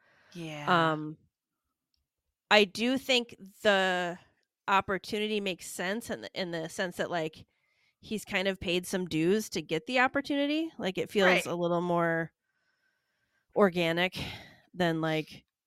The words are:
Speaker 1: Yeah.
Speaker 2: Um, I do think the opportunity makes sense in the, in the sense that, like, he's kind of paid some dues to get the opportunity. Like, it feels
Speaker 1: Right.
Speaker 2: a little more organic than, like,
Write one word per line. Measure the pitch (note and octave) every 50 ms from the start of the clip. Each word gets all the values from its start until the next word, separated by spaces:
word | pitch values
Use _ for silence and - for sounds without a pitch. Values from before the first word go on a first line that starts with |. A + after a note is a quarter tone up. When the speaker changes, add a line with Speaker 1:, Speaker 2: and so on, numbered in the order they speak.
| _ _ _ _ _ _ -
Speaker 1:
Yeah. | F3 E3 D#3+ D3+ D3 D3 C#3+ F3+ E3+ E3 D#3+ D#3
Speaker 2:
Um, | D#3 D3+ D3+ D#3 - _ _ _ _ _ _ _ _ _ _ _ _ _ _ _ _ _ _ _ _ _ _ _ _ _ -
I | G3+ G#3+ G#3
do | G3+ - G#3+ A3+ B3 C4+ B3+
think | - - C4 A#3+ A#3 A#3+ - - F#3+ F#3+ - - -
the | G#3+ G3+ F#3+ F#3+ F#3+ F3+ F3+ F3+ F3 E3+ - - _ _ _ _ _ _ _ _ -
opportunity | G3 G3 G3 - G3 F3+ - - A3 G#3 G#3 G#3+ G#3+ G#3
makes | G3+ F#3+ F3 E3 - -
sense | - - F#3 F#3 G3+ A#3 A#3 -
in | G#3+ A2+
the, | G#2+ - -
in | - F#3+ F3
the | E3+ E3 D#3+ E3
sense | - - G3 F3 F3 -
that, | F#3 -
like, | E3+ E3+ D#3 D#3+ - - - _ _ _ _ _ _ _ _ _ _ _
he's | - - A3 G3+ -
kind | - G#3 F#3+ F#3 G3
of | F#3+ -
paid | - F#3 E3+ F3+ F3+ -
some | - F#3+ F#3 E3+
dues | D#3 D#3 D#3+ F3 G3 A3 A3 -
to | - F#3+
get | D3+ - E3 D#3+ - -
the | B3+ B3+
opportunity. | B3+ C4 - C#4 C#4 - D4 C#4+ C#4+ C#4+ D4+ D#4 E4 D#4+ - -
Like, | - F#3 F3+ -
it | - -
feels | - G#3 F#3+ F3+
Speaker 1:
Right. | F#3 F3+ -
Speaker 2:
a | B2+ D#3+
little | F3 F3 E3+ F3 E3+
more | F3 F3 F3 E3+ E3+ E3 E3 E3 E3 D#3 _ _ _ _ _ _ _ _ _ _ _ _ _ _ _ _ _ _ _ _ _ _ _ _ -
organic | E3+ G#3 F#3+ E3 F3+ E3+ E3 E3 E3+ F3+ F#3 - - - - - - - - - - _ _ -
than, | F3 F3+ E3+ E3 D#3+
like, | D#3 D#3+ D#3+ D#3 D3+ - - - _ _ _ _ _